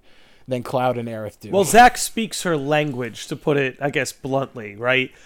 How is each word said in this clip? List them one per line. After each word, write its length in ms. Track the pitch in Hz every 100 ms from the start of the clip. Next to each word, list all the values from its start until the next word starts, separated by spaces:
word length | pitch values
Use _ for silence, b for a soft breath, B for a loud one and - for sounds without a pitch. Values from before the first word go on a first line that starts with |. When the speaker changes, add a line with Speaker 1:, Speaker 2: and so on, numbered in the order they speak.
| b b b b -
Speaker 1:
than 140 | 123
Cloud 340 | 107 131 127 117
and 100 | 117
Aerith 320 | 110 104 -
do. 120 | -
Speaker 2:
Well, 120 | 190
Zack 320 | 156 220 247 -
speaks 460 | - 220 220 -
her 160 | 185 156
language, 680 | 135 151 151 123 117 104 -
to 80 | 147
put 200 | 156 143
it, 220 | 131 -
I 120 | 143
guess, 200 | 147 127
bluntly, 640 | - 135 135 127 123 104 101
right? 360 | 120 131 131 b